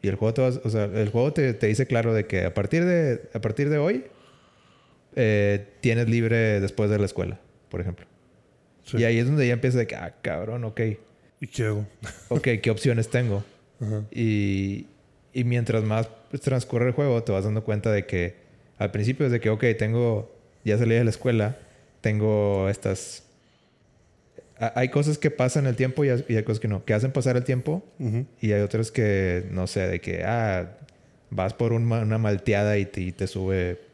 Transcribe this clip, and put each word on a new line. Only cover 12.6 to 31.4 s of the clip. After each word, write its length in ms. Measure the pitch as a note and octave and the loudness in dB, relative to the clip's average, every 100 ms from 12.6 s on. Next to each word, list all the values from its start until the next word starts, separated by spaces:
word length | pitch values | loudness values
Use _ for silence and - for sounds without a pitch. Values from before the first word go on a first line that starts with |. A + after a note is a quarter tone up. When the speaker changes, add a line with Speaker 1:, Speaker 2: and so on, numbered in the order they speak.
Speaker 1:
¿qué 80 | A2+ | 0
opciones 380 | G#2 C3+ A#2 A2 | 0 0 0 0
tengo? 340 | B2 B2 G2 G2+ - _ _ | 0 0 -2 -4 -18 _ _
Speaker 2:
Ajá. 220 | G#2+ G#2+ G#2 | -4 -4 -4
Speaker 1:
Y, 760 | - A2+ G#2 G2+ G2 G2 G2+ - _ _ _ _ | -2 0 2 2 0 -2 -4 -10 _ _ _ _
y 100 | B2+ | -4
mientras 400 | A#2+ A#2+ A#2 A2+ | 0 0 0 0
más 240 | G#2+ G#2+ D3+ - - C#3 | 0 0 -2 -8 -12 -4
transcurre 460 | - C3 - A#2+ B2 | -2 -2 0 0 0
el 60 | |
juego, 280 | A#2+ C#3+ A#2 | 2 2 0
te 80 | A2+ | 0
vas 120 | F#2+ | 0
dando 200 | G2 G#2+ | 0 -2
cuenta 280 | A2 G#2 A2 | -2 -2 0
de 140 | G#2 - | 0 0
que 300 | F#2 F2 - - - _ _ | -2 -2 -6 -20 -20 _ _
al 140 | G#2 | -4
principio 340 | G2+ G#2+ C3+ C#3 | 0 -2 0 0
es 60 | |
de 60 | A#2+ | 2
que, 80 | A2 | 0
ok, 140 | G#2+ B2 A2 | 2 2 2
tengo, 560 | G#2+ A#2 A#2+ G#2+ G#2+ - _ _ | 0 2 2 0 -4 -16 _ _
ya 140 | A2 G#2 | 0 2
salí 180 | A#2 A2+ | 4 4
de 80 | |
la 60 | A#2 | 2
escuela, 480 | G#2+ B2+ A#2 G#2 C3 - - _ _ | 0 0 2 0 -4 -14 -20 _ _
tengo 680 | A2 G#2+ G#2+ G#2+ G2+ G2 F#2+ | -2 0 2 2 2 2 0
estas, 540 | G2 G#2 F#2+ - - _ _ _ _ _ _ _ _ _ _ _ - - - | -2 -2 -4 -6 -16 _ _ _ _ _ _ _ _ _ _ _ -20 -20 -6
ha-, 160 | A#2 B2 | -4 0
hay 140 | B2+ | 2
cosas 280 | C#3+ D3 D3+ | 2 2 2
que 140 | D#3 | -2
pasan 340 | - B2+ D3+ C3+ | 2 0 2 0
el 100 | A#2 | 2
tiempo 280 | C3 B2+ C#3+ | 0 2 2
y 40 | |
ha-, 140 | B2 - | 2 2
y 80 | A2+ | 0
hay 80 | |
cosas 160 | G#2+ G#2+ | 0 -2
que 80 | A2+ | -2
no, 160 | G2 - | -4 0
que 80 | |
hacen 180 | G#2+ C3 | 0 2
pasar 240 | C3+ B2+ B2 | 0 2 0
el 60 | |
tiempo 400 | B2 B2+ C3+ E3 - - | 0 -2 -2 -6 -8 -8
Speaker 2:
Ujú. 260 | B2 A2+ C3 _ | -4 -2 -4 _
Speaker 1:
y 100 | A2 | 0
hay 80 | G#2 | 2
otras 300 | G2+ A2 A2+ | 0 -2 -2
que, 540 | - G#2+ G2 F#2+ F2+ F#2+ | 0 2 2 0 -2 -4
no 160 | F#2 F2+ | -4 -4
sé, 140 | - F#2 | -2 -2
de 140 | F2+ | -4
que, 220 | F#2 F2 F2+ | -6 -6 -2
ah, 520 | A#2 A2 F#2 F2 - - _ _ _ _ | -2 0 -2 -4 -12 -20 _ _ _ _
vas 240 | G#2 | -4